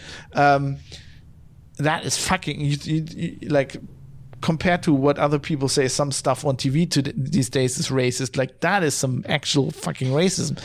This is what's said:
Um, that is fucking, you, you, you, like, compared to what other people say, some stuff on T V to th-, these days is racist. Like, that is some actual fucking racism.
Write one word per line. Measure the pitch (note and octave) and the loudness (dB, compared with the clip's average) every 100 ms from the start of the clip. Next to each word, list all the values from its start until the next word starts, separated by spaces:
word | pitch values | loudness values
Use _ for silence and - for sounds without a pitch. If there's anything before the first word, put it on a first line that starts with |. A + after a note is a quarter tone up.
| - - - | -16 -16 -4
Um, | - C#3+ C#3 C#3 C#3 - - - - - - - - - - | 4 6 6 2 -6 -10 -18 -18 -20 -20 -20 -20 -20 -16 -2
that | C#3+ E3 | 0 0
is | - - | -2 -4
fucking, | - F#3 D#3+ C#3+ | 0 -2 -2 -4
you, | D3 C#3+ | -2 -2
you, | - D#3+ D#3 - | -2 -2 -2 -6
you, | E3+ - - | -8 -6 0
like, | C#3+ C3+ - - - - - - - | 0 0 -4 -14 -18 -20 -18 -18 -6
compared | - D#3+ F#3 F3 | -2 2 2 2
to | F3 | 4
what | C#3 C#3+ C#3+ | 4 4 4
other | D3 D3 | 2 0
people | - C#3+ C3+ | 0 0 0
say, | - C3 | 2 2
some | - C#3+ | 2 0
stuff | C3+ C#3+ B2+ | 0 0 0
on | D3 B2+ | 0 0
T | C#3 | 2
V | D3 | 2
to | E3+ C#3+ | 2 2
th-, | C3+ - | 0 -2
these | C3+ C#3 B2 | 0 0 2
days | C3 B2+ D3+ | 2 0 0
is | D#3+ | -2
racist. | C3 B2+ B2 B2+ C3+ | 0 0 0 -2 -2
Like, | B2+ - | -4 -2
that | E3 G3+ | 0 2
is | D#3 | 0
some | - C3 B2 - | 0 -2 -2 -2
actual | C#3+ - C#3+ - | -2 0 0 0
fucking | - - - B2+ | -2 -6 -4 0
racism. | C#3+ F#3 - D3 - | 2 2 0 -4 -6